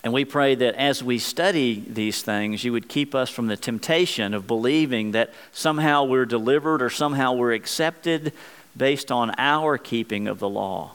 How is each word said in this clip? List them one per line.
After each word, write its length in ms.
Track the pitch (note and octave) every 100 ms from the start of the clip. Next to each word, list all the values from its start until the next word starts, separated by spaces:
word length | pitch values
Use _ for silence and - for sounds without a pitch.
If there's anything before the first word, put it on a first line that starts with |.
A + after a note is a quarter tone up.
And 80 | A#2
we 140 | B2+ C#3+
pray 300 | D3 C#3 B2+
that 200 | B2 G#2+
as 260 | C#3+ C3+
we 160 | B2+ B2
study 640 | - - F3+ E3+ B2+ G#2+ -
these 340 | A2 G#2+ -
things, 440 | - G#2 G#2 G#2+ B2
you 80 |
would 160 | A#2 -
keep 260 | D3 C#3+ C3+
us 140 | B2+
from 180 | - A2+
the 80 | G#2
temptation 760 | - A2+ - E3 F3+ - G2+
of 140 | G#2 F#2+
believing 640 | A#2 A#2+ D#3 D3+ A#2 G#2+
that 200 | G#2+ A2+ - -
somehow 500 | - D#3+ D3+ D#3 D3
we're 220 | C#3 C3 B2
delivered 560 | A#2 A2+ D3 D3+ D#3
or 80 | B2
somehow 420 | - D3 C#3 C3
we're 220 | B2+ A#2+
accepted 800 | A2+ - - D#3+ - E3+ D#3+ D3+ - - - - -
based 380 | C3 C#3+ -
on 180 | B2 A#2 G2
our 400 | C#3 D3+ D#3 C3+
keeping 500 | - A#2 A2 G#2 G#2
of 120 | G2+
the 100 | G2+
law. 420 | G2+ G2 F2+ D#2+